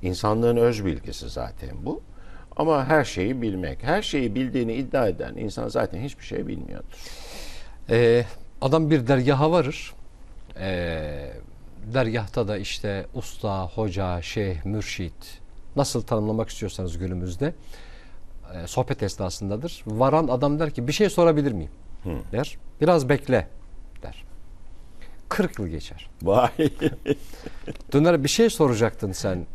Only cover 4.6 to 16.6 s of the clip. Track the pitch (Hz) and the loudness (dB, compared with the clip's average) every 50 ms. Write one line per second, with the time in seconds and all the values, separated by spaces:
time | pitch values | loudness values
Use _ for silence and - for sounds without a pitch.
4.6 | 120 113 113 123 139 110 - 139 123 104 - - - - - - - 117 - - | 0 0 0 -2 -4 0 2 2 4 4 2 0 -4 -8 -6 -6 -6 -6 -4 -4
5.6 | 117 117 - 123 117 - - 85 120 143 - - - - - - - - - - | -6 -2 0 0 0 0 -2 -6 -6 -6 -8 -10 -10 -6 -6 -6 -4 -4 -6 -6
6.6 | - - - - - - - - - - - - - - - - - - - - | -6 -8 -10 -10 -10 -12 -12 -12 -12 -14 -12 -12 -12 -12 -12 -10 -10 -10 -10 -10
7.6 | - - - - - - 113 117 120 117 117 120 120 - - - - - - - | -10 -12 -12 -14 -2 2 4 6 8 8 6 6 4 2 -6 -10 -12 -12 -8 -2
8.6 | - 135 135 160 160 147 160 147 120 113 139 131 127 135 143 131 147 156 165 180 | 2 4 4 4 6 6 4 4 6 4 4 4 6 4 4 6 4 4 4 4
9.6 | 143 131 - - - - - - - - - - - - - - - - - - | 2 2 -2 -6 -10 -12 -12 -14 -14 -16 -16 -16 -18 -16 -14 -14 -14 -14 -10 -6
10.6 | 92 95 95 90 87 85 82 80 78 76 73 71 71 67 52 62 - - - - | -4 -2 -2 -2 -2 -2 -2 -4 -4 -4 -6 -6 -8 -10 -12 -14 -14 -16 -18 -16
11.6 | - - - - 107 107 113 131 127 113 110 120 107 95 - 123 117 101 107 98 | -16 -16 -12 -12 -10 -2 0 2 2 2 0 -2 -4 -2 -2 -2 0 0 -2 -4
12.6 | 101 - - - - 107 98 98 92 - - 127 - - - - - 107 98 95 | -4 -6 -6 -4 -2 -2 -2 -2 -4 -6 -8 -8 -8 -8 -8 -4 -4 -2 -2 -2
13.6 | 92 90 - 113 110 104 87 95 98 92 90 87 80 - - 113 104 98 90 78 | -4 -4 -2 -2 -2 -2 0 0 0 0 0 -2 -4 -4 -2 -2 -2 -2 -2 -2
14.6 | - 95 101 107 98 - - - 92 82 - - - - - - - - - - | -4 -2 -2 -2 -2 -4 -4 -6 -6 -6 -8 -10 -14 -14 -14 -14 -14 -16 -14 -14
15.6 | - - - 139 139 - - 123 110 - 123 110 104 107 110 110 113 113 - - | -12 -6 0 0 0 2 2 -2 0 0 0 2 2 2 0 0 -2 -2 -4 -6